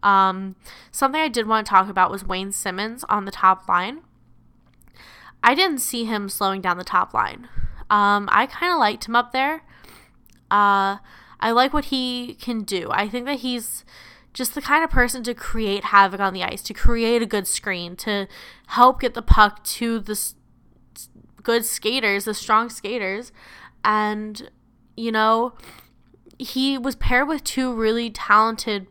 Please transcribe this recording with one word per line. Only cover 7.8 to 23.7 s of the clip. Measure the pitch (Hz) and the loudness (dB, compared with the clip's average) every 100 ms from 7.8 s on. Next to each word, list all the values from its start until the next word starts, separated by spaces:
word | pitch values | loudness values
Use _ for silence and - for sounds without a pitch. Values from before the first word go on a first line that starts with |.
| - | 0
Um, | 208 202 208 202 | 2 4 2 2
I | - 254 | 2 2
kinda | - 349 339 | -2 -2 2
liked | 214 208 - | 0 -2 -2
him | 233 | 0
up | 240 | 0
there. | 262 269 320 - - - - _ _ _ - _ | -2 -2 -4 -12 -20 -20 -20 _ _ _ -20 _
Uh, | 202 202 196 196 202 - - - - | 2 4 4 0 -4 -12 -20 -20 -4
I | 226 | 0
like | 233 269 | 4 2
what | 294 - | 2 -2
he | 269 254 247 247 - | -4 -4 -6 -10 -12
can | - 226 | -8 -6
do. | 214 196 165 | -4 -6 -2
I | - 208 | -2 -2
think | 240 240 | -4 -6
that | 285 | -6
he's | 254 247 226 - - - - - _ - | -4 -6 -8 -12 -14 -20 -20 -20 _ -8
just | 254 | -6
the | - | -6
kind | - 294 | 0 2
of | 320 | 4
person | - 240 262 | 4 4 0
to | 240 | -6
create | 233 - 226 214 202 - | -8 -4 -2 0 -2 2
havoc | 202 196 190 | 4 4 2
on | 196 | -4
the | 185 | -2
ice, | 180 - | -6 -8
to | - | -12
create | 202 - 233 226 233 | 4 4 6 2 0
a | 226 | 0
good | 214 185 | -2 -4
screen, | - - 185 175 180 | -6 -4 -6 -8 -10
to | - 202 190 - - - _ | -4 -4 -6 -12 -20 -20 _
help | - 247 254 | 6 6 6
get | 254 233 | -4 -4
the | |
puck | 226 - 208 208 | 6 8 8 4
to | - - 233 226 | -10 -4 -4 -4
the | 202 | -4
s-, | 208 - - _ _ _ _ _ - - - - _ | -8 -8 -10 _ _ _ _ _ -20 -20 -20 -20 _
good | - 233 226 | -2 0 -2
skaters, | - 214 262 220 196 202 | -4 -4 -2 0 -2 -4
the | 208 | -8
strong | - 220 233 | 0 0 0
skaters. | 233 202 233 190 202 247 - - - - | -8 -8 -6 -6 -8 -10 -20 -20 -20 -20